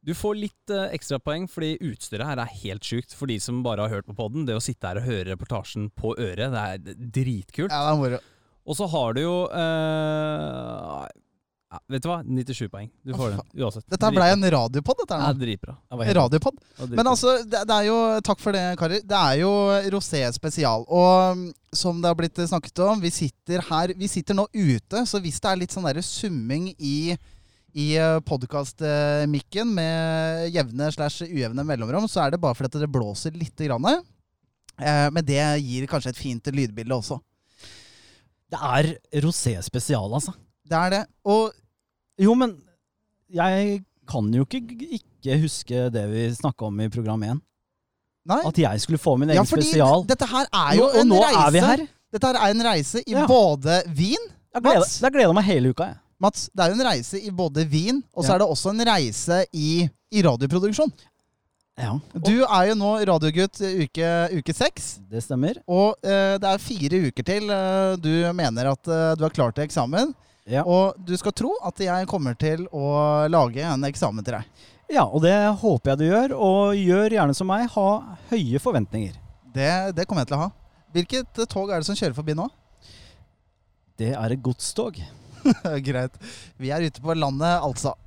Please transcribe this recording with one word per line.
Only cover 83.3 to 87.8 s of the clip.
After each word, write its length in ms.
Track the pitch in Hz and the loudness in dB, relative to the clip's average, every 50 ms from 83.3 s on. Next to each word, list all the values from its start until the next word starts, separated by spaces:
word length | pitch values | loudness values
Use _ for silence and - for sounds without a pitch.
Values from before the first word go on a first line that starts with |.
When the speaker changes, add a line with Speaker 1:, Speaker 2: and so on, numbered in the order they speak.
| _ _ _ _ _ _ _ _ _ _ _ _ _ | _ _ _ _ _ _ _ _ _ _ _ _ _
Speaker 3:
Det 160 | - 113 113 135 | -4 -4 -2 -2
er 180 | 127 110 113 | -2 -2 -2
et 100 | 123 135 | -2 -2
godstog. 540 | 117 127 123 - - - - - 233 240 170 107 82 - - - - - - - - | -2 -4 -4 -4 -6 -8 -4 -4 -4 -4 -6 -10 -14 -14 -16 -20 -20 -20 -20 -2 2
Speaker 2:
<laughs> 380 | 285 226 - - 185 156 139 135 | 2 2 2 0 -4 -4 -4 -4
Greit. 320 | 135 139 127 127 127 - - 196 233 - - - - _ | -4 -4 -2 -4 -6 -8 -14 -20 -20 -20 -20 -20 -20 _
Vi 140 | - 131 131 | -10 -8 -6
er 100 | 143 160 | -2 -2
ute 200 | 170 156 - - | -2 -4 -4 -6
på 120 | 127 160 165 | -4 -4 -2
landet, 440 | 165 156 139 135 135 156 170 175 175 | 0 0 -2 -2 0 0 2 2 2
altså. 320 | 143 147 117 - | 0 -4 -4 -4